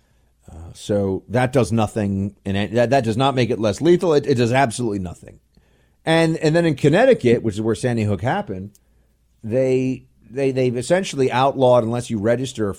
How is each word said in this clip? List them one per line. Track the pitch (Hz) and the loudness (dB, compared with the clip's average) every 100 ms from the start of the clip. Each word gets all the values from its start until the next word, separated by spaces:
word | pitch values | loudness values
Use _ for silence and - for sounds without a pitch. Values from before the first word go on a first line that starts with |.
| _ _ _ _ - | _ _ _ _ -20
Uh, | 80 85 | -20 -20
so | - - 104 98 92 - | -12 -4 -2 -2 -4 -4
that | 113 127 | -2 0
does | 135 113 | 0 0
nothing, | 113 104 113 101 98 101 - | 0 -2 -2 -2 -2 -4 -8
and | 101 98 98 113 | -6 -4 -2 0
that, | 117 | 2
that | 139 | 2
does | 113 107 | 0 0
not | 135 | 0
make | 131 113 | 0 -2
it | 104 | 0
less | 107 95 | -2 0
lethal. | 156 175 180 | 2 2 4
It, | 147 - | 0 2
it | |
does | 123 120 | 0 2
absolutely | 127 135 110 120 101 | 2 0 -2 -4 -4
nothing. | 90 80 - - _ _ _ _ _ _ | -8 -12 -20 -20 _ _ _ _ _ _
And, | - 165 165 160 | 0 2 2 0
and | 156 | 0
then | 170 170 | 2 2
in | |
Connecticut, | 147 147 170 269 - 120 117 | 2 2 4 4 4 4 2
which | 113 | 0
is | 98 | -4
where | 110 107 | -2 -2
Sandy | 127 117 | -2 -2
Hook | 104 98 | -2 -2
happened, | 117 190 202 95 98 _ _ _ _ _ _ _ | -2 -4 -6 -10 -14 _ _ _ _ _ _ _
they, | 110 123 131 131 131 127 - _ - | -4 0 2 0 0 -4 -10 _ -12
they, | 120 139 | -4 -2
they've | 131 127 120 | 0 0 0
essentially | 120 180 196 135 131 | 0 0 0 -2 0
outlawed, | 117 139 131 127 123 | 2 0 4 4 4
unless | 113 120 120 | 2 -4 -4
you | 110 | -2
register, | 104 120 131 113 101 | 0 0 -2 -4 -4